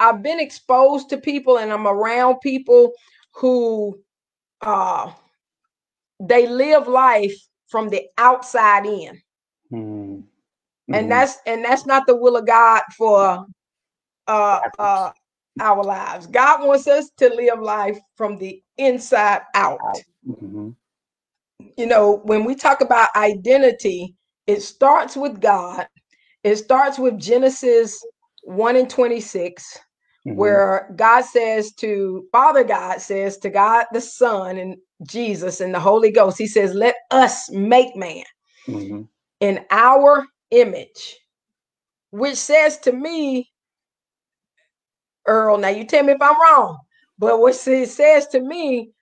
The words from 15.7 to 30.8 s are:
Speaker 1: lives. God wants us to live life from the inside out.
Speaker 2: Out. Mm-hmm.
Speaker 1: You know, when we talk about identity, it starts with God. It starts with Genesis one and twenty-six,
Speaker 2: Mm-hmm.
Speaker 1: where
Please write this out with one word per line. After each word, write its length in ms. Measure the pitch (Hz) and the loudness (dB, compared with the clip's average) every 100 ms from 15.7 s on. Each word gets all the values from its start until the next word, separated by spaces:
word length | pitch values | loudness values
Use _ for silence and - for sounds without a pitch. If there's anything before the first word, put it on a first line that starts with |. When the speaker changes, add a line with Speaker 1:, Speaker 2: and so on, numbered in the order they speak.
| 202 | 0
Speaker 1:
lives. 440 | 196 190 - 180 170 | -2 -6 -8 -14 -4
God 400 | 240 277 302 285 | 2 4 2 2
wants 200 | 277 285 | 2 2
us 240 | 285 302 - | 0 -2 0
to 120 | 254 | 0
live 260 | 233 240 226 | 2 -2 -2
life 380 | 214 208 202 208 _ - | -4 -4 -6 -8 _ -10
from 220 | 214 196 | -10 -8
the 240 | 190 190 _ - | -14 -16 _ -2
inside 640 | 269 247 - 226 208 202 - | -2 -2 -2 0 0 -2 -4
out. 260 | 202 175 139 - | -2 -2 -4 -10
Speaker 2:
Out. 160 | 98 - _ - | -12 -16 _ -18
Mm-hmm. 420 | - 98 104 107 123 _ _ _ _ _ _ _ _ 202 - | -16 -16 -16 -16 -18 _ _ _ _ _ _ _ _ -20 -8
Speaker 1:
You 100 | 233 | 0
know, 340 | 226 202 208 | 4 4 2
when 200 | 214 214 | 0 -2
we 100 | 226 | -2
talk 260 | 269 311 277 | -2 0 0
about 260 | 247 233 214 208 | 2 2 2 0
identity, 960 | 208 208 190 269 262 240 208 180 185 _ _ _ - | -2 -2 0 2 2 0 -6 -8 -10 _ _ _ -6
it 160 | 202 | -4
starts 540 | - - 277 311 - 269 | -6 0 2 2 0 -6
with 240 | 285 202 | -10 -2
God. 460 | 226 196 180 180 - _ _ _ _ _ | -2 -2 -4 -12 -14 _ _ _ _ _
It 120 | 208 214 | -4 -2
starts 420 | 214 262 277 269 | 0 0 0 -2
with 200 | 254 214 | -4 -4
Genesis 800 | 165 247 262 262 254 233 220 - - _ _ _ | -2 0 0 0 0 0 0 -6 -20 _ _ _
one 320 | - 185 226 254 | -10 -4 0 0
and 120 | 254 | 0
twenty-six, 880 | - 240 233 214 185 175 175 - - _ _ _ _ - | -2 -2 -4 -8 -10 -10 -12 -20 -20 _ _ _ _ -8
Speaker 2:
Mm-hmm. 100 | - | -2
Speaker 1:
where 540 | 208 202 196 190 | 2 2 2 -2